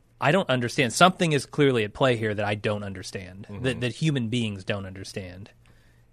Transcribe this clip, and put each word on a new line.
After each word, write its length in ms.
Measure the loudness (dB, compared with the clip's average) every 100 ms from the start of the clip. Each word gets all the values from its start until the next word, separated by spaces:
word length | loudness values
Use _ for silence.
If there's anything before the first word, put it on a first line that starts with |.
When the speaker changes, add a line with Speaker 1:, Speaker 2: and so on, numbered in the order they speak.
| _ -2
Speaker 1:
I 120 | 2
don't 180 | 4 2
understand. 440 | 0 0 0 2
Something 400 | 6 6 6 2
is 120 | 0 0
clearly 380 | 2 4 4
at 100 | 0
play 220 | 2 2 2
here 160 | 0
that 100 | -2
I 120 | -2 0
don't 280 | -2 -2
understand, 640 | -6 -10 -10 -12 -12 -16 -14
Speaker 2:
Mm-hmm. 160 | -6
Speaker 1:
that, 180 | -4 -2
that 120 | -4
human 360 | 0 0 0 0
beings 340 | -2 -2 -4
don't 240 | -6 -6 -6
understand." 640 | -12 -10 -10 -10 -14 -18 -20 -20 -20 _ _ _